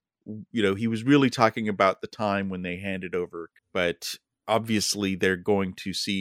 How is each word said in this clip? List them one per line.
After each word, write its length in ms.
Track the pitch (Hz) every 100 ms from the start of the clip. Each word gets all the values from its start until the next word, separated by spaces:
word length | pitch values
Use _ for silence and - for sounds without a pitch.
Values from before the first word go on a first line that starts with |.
| _ _ - 107 92
you 100 | 117
know, 140 | 98 98
he 100 | 117
was 180 | 113
really 280 | 123 143 135
talking 360 | 135 113 117 107
about 340 | 95 95 95
the 60 | -
time 400 | - 107 98 98
when 120 | 92
they 160 | 90 90
handed 380 | 98 95 90 87
over." 340 | 87 85 82 _ _
But 460 | 95 87 85 - - _ _ -
obviously 640 | 113 113 107 - 101 98 92
they're 220 | 95 90
going 360 | 92 101 95
to 200 | 92 98
see 240 | 87 - 98